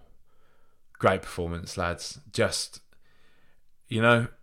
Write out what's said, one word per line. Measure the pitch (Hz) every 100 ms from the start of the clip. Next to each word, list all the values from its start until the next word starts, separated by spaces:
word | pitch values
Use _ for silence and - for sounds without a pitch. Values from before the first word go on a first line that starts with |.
| - - - - - - - - - -
great | 110 95
performance, | - - 85 85 90 -
lads. | 87 85 - - -
Just, | - 101 - - - - - - - - - - - - - -
you | 113
know, | 117 120 120 -